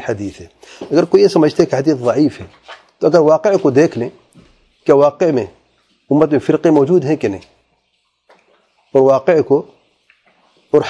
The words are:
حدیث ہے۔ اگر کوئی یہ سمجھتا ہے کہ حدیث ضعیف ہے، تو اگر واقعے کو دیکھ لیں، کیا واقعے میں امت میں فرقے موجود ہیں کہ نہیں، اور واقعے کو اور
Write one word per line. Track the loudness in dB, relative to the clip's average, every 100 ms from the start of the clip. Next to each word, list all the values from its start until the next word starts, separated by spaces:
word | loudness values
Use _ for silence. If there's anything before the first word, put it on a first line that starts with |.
| -6
حدیث | -8 -10 -14
ہے۔ | -20 _ -20 -20 -6
اگر | -4
کوئی | 0 2
یہ | 2
سمجھتا | 2 0 0
ہے | -2
کہ | -2
حدیث | -2
ضعیف | -2 -2 0 -2 -4
ہے، | -16 _ -20 -20 _ _
تو | 0
اگر | 2
واقعے | 2 2 0 0
کو | 0
دیکھ | 2 0 -2
لیں، | -10 -12 _ _ _ _ _ _ 0
کیا |
واقعے | 2 2 0 -2
میں | -2 -4 _ _ _ _ _ -4
امت | 0 0
میں | 0
فرقے | 0 0 2
موجود | 2 2 0
ہیں | 0 -4
کہ | -4
نہیں، | -6 -14 _ _ _ _ _ _ _ _ _ _ _ _ _ _
اور | 0
واقعے | 2 2 0 0
کو | 0 -2 -4 _ _ _ _ _ _ _ _ _ _
اور | -2 -2